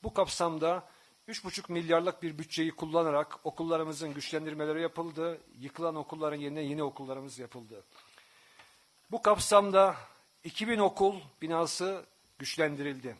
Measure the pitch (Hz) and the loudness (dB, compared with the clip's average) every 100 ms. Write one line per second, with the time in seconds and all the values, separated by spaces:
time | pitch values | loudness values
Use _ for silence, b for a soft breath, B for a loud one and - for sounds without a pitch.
0 | 220 208 190 - 170 160 160 180 - B | -4 0 0 2 -2 2 0 0 -4 B
1 | B B - 220 185 180 185 175 165 165 | B B -14 -10 -8 -10 -6 -4 4 4
2 | 175 180 170 151 160 - 160 - 160 160 | 4 -4 -8 -8 -8 -2 -2 -2 0 2
3 | 165 143 151 - 156 - 165 160 160 147 | 4 2 0 -4 -10 -6 0 0 0 -6
4 | 156 143 - 156 156 151 151 156 165 160 | -8 -8 -4 -4 -4 -4 -2 -2 -2 -4
5 | 170 156 165 160 - - 135 147 165 156 | -8 -4 -6 -6 -14 -16 -14 -4 -4 -4
6 | 147 160 156 147 143 151 147 147 143 135 | -8 -4 -4 -4 -6 -4 -4 -2 -4 -6
7 | 135 135 135 127 123 127 110 110 92 - | -10 -10 -10 -14 -14 -14 -18 -20 -20 -20
8 | B B B B B B B B B _ | B B B B B B B B B _
9 | _ 226 208 202 - 208 202 190 190 170 | _ 0 4 4 8 6 8 8 6 4
10 | B B B _ 165 - 220 226 196 - | B B B _ -14 -6 -2 4 4 4
11 | 196 196 147 _ 160 165 165 - 180 190 | 2 2 -12 _ -4 0 0 0 -4 -4
12 | - _ _ _ 131 - 156 143 143 135 | -10 _ _ _ -10 0 0 0 -6 -6
13 | 127 110 | -10 -12